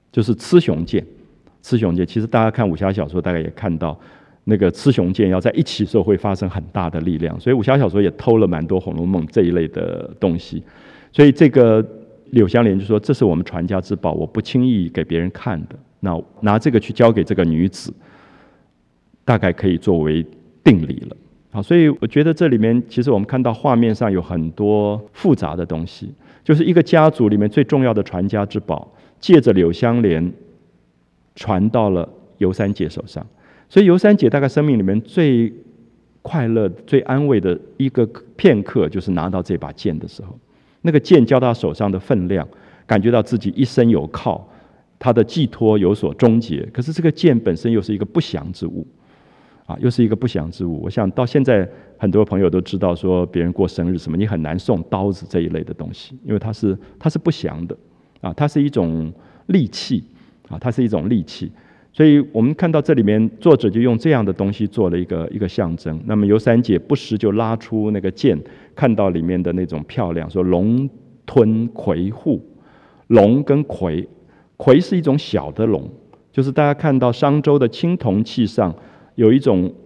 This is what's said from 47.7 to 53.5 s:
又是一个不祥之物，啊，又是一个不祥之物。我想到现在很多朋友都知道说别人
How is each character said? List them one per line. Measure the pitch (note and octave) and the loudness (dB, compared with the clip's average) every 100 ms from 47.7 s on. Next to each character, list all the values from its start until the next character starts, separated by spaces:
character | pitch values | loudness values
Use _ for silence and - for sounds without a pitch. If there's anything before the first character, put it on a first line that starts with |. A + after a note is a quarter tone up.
又 | A2+ | -2
是 | - | -2
一 | G#2 | -6
个 | |
不 | G2+ E3+ | -4 -4
祥 | - D#2+ D#2 | -4 -8 -10
之 | F2+ E2+ | -10 -10
物， | F2 D#2 _ _ _ _ _ _ _ - | -10 -14 _ _ _ _ _ _ _ -14
啊， | - | -4
又 | B2 | -2
是 | A#2+ | 2
一 | A2+ | 0
个 | |
不 | G2 B2 | 0 -6
祥 | F#2 D#2+ | -4 -8
之 | - | -8
物。 | F2+ D2+ | -8 -6
我 | E2+ | -6
想 | A#2+ G2+ | -4 -2
到 | A2 B2 | -2 -2
现 | D3 | 0
在 | C3 A2 F#2 - - - | 2 2 0 -8 -20 -6
很 | G#2 | 0
多 | G2 | 2
朋 | G#2 F#2+ | 2 2
友 | F#2 | 0
都 | F#2 | 0
知 | F2+ F#2+ | -4 -4
道 | F#2 | -2
说 | E2+ F#2+ F#2 F2 | -2 -2 -2 -2
别 | F2 | -2
人 | E2+ | -4